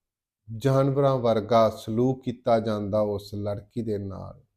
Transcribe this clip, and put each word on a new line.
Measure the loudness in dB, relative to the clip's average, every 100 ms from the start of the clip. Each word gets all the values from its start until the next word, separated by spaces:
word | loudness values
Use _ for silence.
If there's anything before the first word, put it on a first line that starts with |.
| _ _ _ _ -16
ਜਾਨਵਰਾਂ | -4 0 2 2 2 2 2
ਵਰਗਾ | 2 0 4 4 4
ਸਲੂਕ | 2 -6 0 0 0
ਕੀਤਾ | -6 -6 0 2
ਜਾਂਦਾ | 2 -4 -2 0
ਉਸ | 0 -2 -8 -8
ਲੜਕੀ | -6 -8 -8 -8
ਦੇ | -6 -6
ਨਾਲ। | -6 -10 -14 -18 _